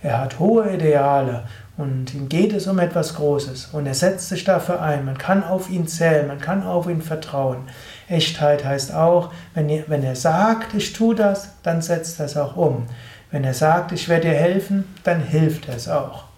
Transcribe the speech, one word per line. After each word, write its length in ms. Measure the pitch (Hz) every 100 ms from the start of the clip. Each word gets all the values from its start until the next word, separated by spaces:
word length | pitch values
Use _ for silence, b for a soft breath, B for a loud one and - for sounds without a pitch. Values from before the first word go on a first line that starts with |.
er 160 | 151 120
hat 200 | 131 -
hohe 340 | 185 226 202
Ideale 680 | 180 156 147 139 139 131 120 110 B B -
und 360 | 143 131 127
ihm 140 | 143 135
geht 260 | 160 208
es 140 | 202 190
um 120 | 190
etwas 360 | 175 175 156 -
Großes. 540 | 147 143 139 127 -
Und 140 | 151 143
er 80 |
setzt 360 | 135 180 190 -
sich 140 | 185
dafür 380 | - 180 165 175
ein. 240 | 160 143 135
Man 120 | 131
kann 260 | - 196
auf 260 | 180 185 185
ihn 180 | 180 160
zählen, 400 | - 165 151 143
man 120 | 139
kann 240 | 165 196
auf 240 | 185 180 175
ihn 120 | 165
vertrauen. 680 | - 156 - 139 135 127 - B B B B
Echtheit 580 | 170 - - 147 147 131
heißt 280 | 139 131
auch, 380 | 156 165 175 170 B B
wenn 160 | - 151
er, 160 | 151 156
wenn 160 | 151
er 120 | 131 127
sagt, 580 | 170 165 214 220 -
„Ich 200 | 214 -
tu 200 | - 226
das“, 360 | 226 202 196 - -
dann 180 | - 165
setzt 380 | 160 165 - -
er 60 | 143
es 120 | 151
auch 200 | 139 180
um. 300 | 160 120 117 B B B B
Wenn 120 | 147
er 100 | 131
sagt, 400 | 131 156 170 175
„Ich 160 | 180 -
werde 200 | 165 165
dir 60 | 147
helfen“, 480 | 170 196 190 196 190 -
dann 180 | - 165
hilft 480 | 135 156 160 - 139
er 60 | 120
es 120 | -
auch. 380 | - 117 - -